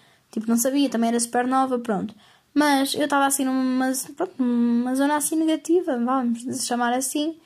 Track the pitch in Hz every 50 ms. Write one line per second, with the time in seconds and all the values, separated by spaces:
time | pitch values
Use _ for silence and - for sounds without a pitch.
0 | _ _ _ _ _ _ - 220 214 220 233 233 240 269 262 285 285 254 226 226
1 | 226 233 233 233 233 240 - 247 247 254 262 269 269 262 254 240 233 240 208 180
2 | 185 214 - - - - _ _ _ _ - 285 294 294 285 269 277 269 - -
3 | 302 294 285 277 277 - 277 - 269 262 262 262 262 254 254 254 262 262 262 262
4 | - - 285 - 349 370 - - 254 240 240 240 240 240 233 233 240 254 262 262
5 | 277 285 302 294 285 - 330 320 320 320 320 311 311 - 330 370 370 330 262 240
6 | 233 247 262 269 254 240 233 233 240 262 247 262 - - - 240 240 240 240 254
7 | 262 - - 302 294 320 320 320 _